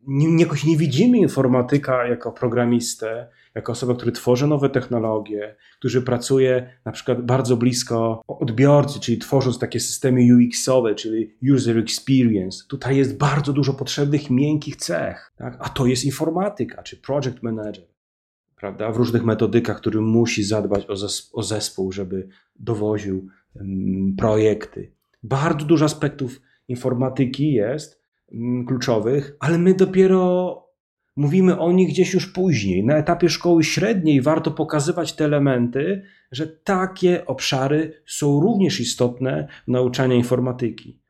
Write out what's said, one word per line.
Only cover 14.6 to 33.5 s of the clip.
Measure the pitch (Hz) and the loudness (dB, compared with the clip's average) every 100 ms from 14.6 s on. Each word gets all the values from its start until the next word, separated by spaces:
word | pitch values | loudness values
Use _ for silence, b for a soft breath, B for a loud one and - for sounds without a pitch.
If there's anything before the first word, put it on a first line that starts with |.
| 151 - | -4 -12
cech, | - 175 143 - - _ | -6 -4 -6 -10 -20 _
tak? | 123 - | -16 -10
A | - | -10
to | - 127 | 0 0
jest | 127 139 | 2 -2
informatyka, | 139 160 165 202 202 117 - | -2 -2 -2 -4 -4 -8 -8
czy | - - | -18 -18
project | - 143 131 120 | -6 -4 -4 -6
manager, | 117 110 107 92 87 _ _ _ _ _ _ _ | -8 -8 -8 -12 _ _ _ _ _ _ _ _
prawda? | 101 98 107 | -12 -6 -4
W | 113 | 0
różnych | 120 117 110 | 0 0 0
metodykach, | 110 110 117 113 101 | 0 2 0 0 -4
który | 113 110 | -4 -2
musi | 110 113 117 - | 2 2 2 0
zadbać | 101 107 98 101 98 | -2 -2 0 -4 -4
o | |
zes-, | 101 101 - - | -8 -6 -8 -10
o | - | -10
zespół, | 98 107 - - 95 | -6 -6 -6 -6 -6
żeby | 95 92 95 92 b b _ | -6 -8 -8 -10 b b _
dowoził, | - 107 107 107 98 95 95 B B - | -6 -4 -2 -2 -4 -6 -8 B B -16
mm, | 98 95 95 95 98 95 | -8 -4 -2 -2 -2 0
projekty. | 117 107 110 104 - - 95 _ _ _ | 2 4 2 0 -6 -14 -16 _ _ _
Bardzo | 110 135 160 151 147 | -4 -2 0 -2 2
dużo | 160 151 | 4 4
aspektów | 151 147 - 127 - _ _ _ | 0 -6 -4 -10 -10 _ _ _
informatyki | 123 131 123 131 127 127 123 151 | -6 -4 -2 -2 0 -2 0 0
jest, | 127 104 147 - _ _ _ _ | 2 0 -4 -8 _ _ _ _
mm, | 113 120 123 123 | -8 -4 -4 -2
kluczowych, | 127 123 113 107 143 143 - | -4 0 0 2 -2 -2 -6
ale | 135 170 | -2 2
my | 175 | 4
dopiero | 185 190 190 190 190 185 180 180 - _ _ _ _ _ - | 4 4 4 4 4 4 0 -2 -8 _ _ _ _ _ -2
mówimy | 143 180 185 170 | 0 4 4 4
o | 165 | 2
nich | 180 180 | 4 2
gdzieś | 147 180 | 2 2
już | 185 - | 2 -4
później. | - 185 127 101 90 107 | -2 0 0 0 0 2
Na | 151 | 0
etapie | 151 170 175 | 0 2 2
szkoły | 165 175 | 2 2